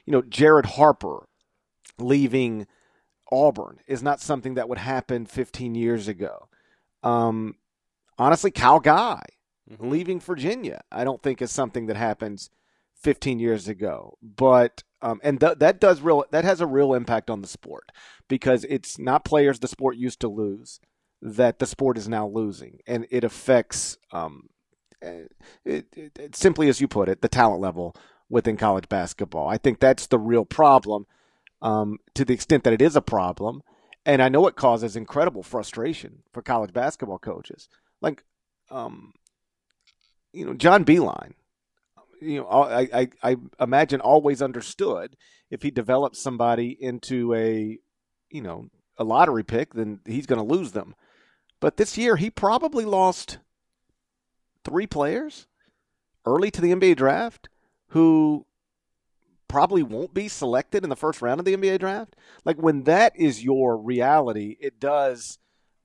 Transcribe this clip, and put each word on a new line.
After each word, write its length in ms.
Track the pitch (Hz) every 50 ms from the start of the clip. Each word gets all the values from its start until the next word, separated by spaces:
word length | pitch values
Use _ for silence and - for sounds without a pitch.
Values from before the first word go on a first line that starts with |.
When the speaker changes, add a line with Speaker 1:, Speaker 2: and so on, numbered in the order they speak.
| _
Speaker 1:
You 60 | -
know, 100 | 151 127
Jared 440 | 123 - - - 147 151 156 147 131
Harper 640 | - - 139 147 151 135 - - 87 69 55 - _ _ _ _ _ _ _ _ _ _ _ _ _ _ -
leaving 720 | 120 123 139 143 139 123 117 135 127 117 113 107 101 - _ _ _ _ _ _ _ _ _ _ _ _
Auburn 480 | 127 131 147 147 120 98 92 - - _ _ -
is 160 | 135 120 123
not 160 | 147 143 -
something 360 | - - 151 127 117 131 131
that 120 | 123 117 113
would 120 | 123 95
happen 460 | 98 127 135 127 - - 127 120 117
fifteen 500 | 107 - 131 127 - - - 127 120 117
years 340 | 117 117 117 117 113 101 104
ago. 400 | 104 85 101 - 50 50 - _ _ _ _ _ _ _ _ _ _ _
Um, 540 | - 120 120 117 117 117 113 113 110 107 104 _ _ _ _ _ _ _ _ _ _ _ _ -
honestly, 340 | 120 139 165 160 - 202
Kyle 300 | - - 127 123 143 160
Guy 400 | - 151 151 175 226 240 175 - - - _ _ _ _ _ _ _ _
Speaker 2:
Mm-hmm. 180 | 110 107 107 123
Speaker 1:
leaving 300 | 143 160 180 170 185 175
Virginia, 600 | - - 180 147 127 170 220 262 220 123 71 - - _
I 120 | - - 123
don't 180 | 135 135 -
think 200 | - 143 127 -
is 100 | 127 117
something 340 | - - 135 113 - 123 117 110
that 80 | 107
happens 540 | 104 117 113 107 - 113 107 104 98 - - _ _ _ _ _ _ _ _ _
fifteen 440 | _ - 151 139 - - 139 127 117
years 280 | 117 117 113 107 90 101
ago. 500 | 107 90 101 98 71 58 50 - - _
But, 640 | - 113 101 101 131 131 127 123 120 120 - - - _ _ _
um, 180 | - 117 113 104 -
and 160 | 147 139 131
th-, 200 | 151 165 175 -
that 200 | 147 160 190 185
does 220 | - 196 180 147
real, 240 | 139 165 160 143 139 -
that 120 | - 156 165
has 160 | 185 190 165
a 80 | 175 156
real 260 | 131 135 143 135 135
impact 360 | 123 120 117 117 110 - -
on 120 | 113 101
the 60 | 98 90
sport, 440 | - - - - 73 - - _ _ - - - - _ _ -
because 360 | 135 127 - 131 127 117 -
it's 320 | - 147 123 - - - -
not 280 | 143 127 131 151 -
players 340 | - 151 151 143 139 135 113
the 80 | 127 123
sport 280 | - - 131 131 123
used 260 | 117 123 127 113 -
to 60 | - 113
lose 520 | 101 107 107 101 98 107 120 - - - _ _ _ _ _ _ _ _
that 380 | - 113 104 110 123 120 117 -
the 80 | 135 123
sport 300 | - - 139 131 123 113
is 100 | 101 107
now 200 | 113 110 107 101
losing, 520 | 101 113 110 104 95 73 65 - - _ _ -
and 180 | 120 117 117 -
it 120 | 127 123 117
affects, 760 | 113 - - - - 131 120 110 - - - - - - - _ _
um, 380 | - 87 82 78 71 67 - _ _ _ _ _ _ _ _ _ _ _
eh, 220 | - - 87 85 80 - _ _ _ _ _ _ -
it, 200 | - 147 151 - _ _
it, 220 | - 156 147 - -
it, 180 | 143 147 -
simply 340 | - - 190 165 - 156 143
as 120 | 123 -
you 60 | 139 131
put 220 | - 107 98 90
it, 120 | 95 -
the 60 | - 113
talent 340 | - 127 120 110 101 87
level 340 | 98 95 85 87 87 85 - _ _ _ _ _ _ -
within 280 | - 120 - 117 110 101
college 320 | 113 107 98 95 90 -
basketball. 580 | 107 95 87 85 - - 101 87 - 80 73 76
I 100 | 104 113
think 220 | - 139 113 -
that's 280 | - 131 131 - - -
the 120 | - 117
real 260 | 107 113 120 117 104
problem, 600 | - - - 156 143 135 131 - 101 107 104 104 - _ _ _ _ _ _ _ _ _ _
um, 380 | - 113 107 107 107 104 107 - _ _ -
to 100 | - 135
the 80 | 127 127
extent 300 | 110 - - 160 135 -
that 100 | 123 113
it 80 | 107
is 140 | 135 165 147
a 60 | 147
problem. 600 | - - 120 101 92 90 90 - 98 110 127 139 - _ _ _ _ _ _ _ -
And 160 | - 143 131
I 80 | 131 131
know 180 | 131 147 185 180
it 80 | -
causes 400 | - - 127 117 113 113 117 98
incredible 480 | 117 110 - - 139 160 175 127 101 90
frustration 800 | - - 120 101 - - - 113 151 160 - - 101 - _ _ _
for 100 | - 123
college 320 | 113 - 127 117 107 98 87
basketball 460 | 123 123 143 - - - 107 95 90
coaches. 480 | - 110 87 - - - - - _ _ _ _ _ _ _ _
Like, 220 | - - 147 - _ _ _ _ _ _ _ _ _ _
um, 420 | 135 131 117 120 120 120 117 - _ _ _ _ _ _ _ _ _ _ _ _ _ _ _ _ _ _ _ _ _ _ _ _
you 140 | - - 156
know, 80 | - 131
John 320 | 127 139 170 185 208 170
Beilein, 480 | - 156 175 147 - - 50 50 - - _ _ _ _ _ _ _ _ _ _ _ _ _ _ _ _ _
you 180 | 151 160 147 143
know, 80 | 127 90
I, 400 | 101 131 143 131 117 120 131 131 -
I, 160 | 120 131 127 - _ -
I 140 | 123 127 123 123 131 - -
imagine 400 | - 120 127 139 156 147 143 135
always 420 | 131 117 143 151 147 147 143 117
understood 760 | 139 131 123 120 110 - - - 196 190 117 85 90 120 _ _ _ _ _ _ _ _
if 140 | - 117 -
he 80 | 143
developed 440 | 127 123 113 104 127 131 143 131 -
somebody 640 | - - 139 123 117 117 120 117 117 120 120 131 -
into 540 | 135 127 120 120 - - 131 123 120 117 117
a, 440 | 113 113 113 113 110 107 110 110 113 _ _ _ _ _ _ _ _ _ _
you 120 | - 151
know, 280 | 120 92 82 - - - _ _ _ _ _ -
a 60 | 113
lottery 400 | 110 113 135 175 160 135 113 110
pick, 300 | - 117 117 - - -
then 260 | 113 113 104 104 98 _
he's 220 | 107 113 135 143 127
gonna 160 | 131 110 110
lose 280 | 110 151 185 180 123
them. 240 | 92 104 92 - 101 _ _ _ _ _ _ _ _ _ _ _ _ _
But 180 | - 151 - -
this 200 | 214 - - -
year, 180 | 233 247 220
he 140 | 151 175 226
probably 560 | - - - 202 220 254 330 311 294 247 226
lost 540 | 214 196 190 185 185 180 - - - - - _ _ _ _ _ _ _ _ _ _ _ _ _ _ _ _ _ _ _ _ _ _ _ _ -
three 240 | - 139 175 208 214
players 580 | - 147 143 147 - 247 311 302 - - - _ _ _ _ _ _ _ _ _ _ _ _ _ _ _ _
early 260 | 113 127 160 190 208
to 100 | - -
the 100 | 170 175
N 80 | 180 185
B 120 | 190 185
A 40 | 170
draft 540 | 131 135 135 143 175 226 233 - _ - - _ _ _ _ _ _ _ _
who 580 | - 156 165 165 160 156 156 151 151 147 - _ _ _ _ _ _ _ _ _ _ _ _ _ _ _ _ _ _ _ _ -
probably 340 | 131 143 151 185 196 180
won't 320 | 151 117 107 117 160 185 -
be 140 | 190 208 208
selected 560 | - - 151 123 117 127 147 _ - 208 185
in 60 | 160
the 60 | 135
first 260 | - - 156 156 -
round 180 | - 120 131 156
of 60 | 175
the 80 | 190 190
N 60 | 190
B 100 | 190 196
A 80 | 190 190
draft. 380 | 185 190 196 214 226 - _ _ _ _ _ _ -
Like, 120 | 180 165 147
when 260 | 160 160 151 139 131
that 300 | 143 160 190 226 233 -
is 280 | - 165 151 123 107 117
your 320 | 127 135 135 131 123 117
reality, 800 | 110 107 117 127 120 120 131 151 156 143 120 110 107 104 104 110 -
it 180 | 151 139 120 110
does, 600 | 135 139 147 147 139 135 123 120 110 - - - _ _ _ _ _ _ _ _